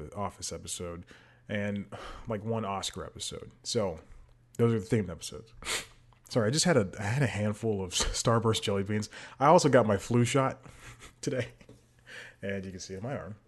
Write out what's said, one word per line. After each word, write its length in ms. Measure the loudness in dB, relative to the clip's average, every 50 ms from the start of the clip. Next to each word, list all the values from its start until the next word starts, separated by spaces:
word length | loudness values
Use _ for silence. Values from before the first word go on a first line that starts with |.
| -14 -12 -8
office 380 | -6 -6 -6 -8 -10 -10 -10 -10
episode 520 | -10 -10 -10 -10 -8 -8 -8 -10 -10 -14 -16 -20 -20 -20 -20 -20 _ _ -6
and, 380 | -6 -4 -2 -4 -4 -6 -8 -10 -12 -14 -12 -14 -14 -12 -8 -8
like, 160 | -8 -6 -4
one 200 | -4 -4 -4 -4
Oscar 400 | -4 -4 -4 -6 -6 -8 -8 -10
episode. 460 | -10 -10 -10 -10 -10 -10 -12 -14 -16 -18 -14 -10
So 340 | -4 -2 0 0 0 -2 -6 -12 -18 -20 -20 -20 -20 _ _ _ _ 0 2
those 140 | 4 4 4
are 60 | 2
the 80 | 2
themed 240 | 2 2 0 0 0
episodes. 420 | -4 -10 -10 -12 -12 -14 -16 -18 -20 -12 -8
<laughs> 200 | -6 -6 -6 -6 -8 -16 -20 -20 -20 -20 _ _ -4
Sorry, 180 | 0 2 2
I 40 | 2
just 140 | 2 2 4
had 140 | 4 6 4
a, 100 | 4 2 0 -6
I 40 | -4
had 200 | -2 0 2 2
a 40 |
handful 560 | 2 2 0 0 0 0 0 0 0 0 0 -2
of 80 | -2
<laughs> 0 |
Starburst 720 | -2 0 0 0 -2 0 2 4 4 4 4 4 2 2 0
jelly 220 | 0 0 0 0
beans. 260 | 0 -2 -2 -4 -4 -8 -14 -16 -16 -4 2
I 100 | 6 8
also 200 | 8 8 8 8
got 180 | 8 8 8
my 120 | 6 4 0
flu 260 | 0 2 4 4 4
shot 380 | 4 4 2 2 2 0 -4 -10 -20 -20 -20 -20 -20
<laughs> 300 | -20 -20 -20 -20 -18 _
today. 280 | -6 -4 -2 -2 -4 -6 -8 -16 -20 -20 -20 -20 _ _ _ _ _ -18 -18 -16 -16 -18 -16 _
And 240 | -8 -6 -6 -6 -6
you 60 | -8
can 100 | -10 -12
see 140 | -12 -12 -10
it 40 | -10
on 40 | -8
my 140 | -8 -8
arm. 180 | -8 -8 -10 -14 -16 _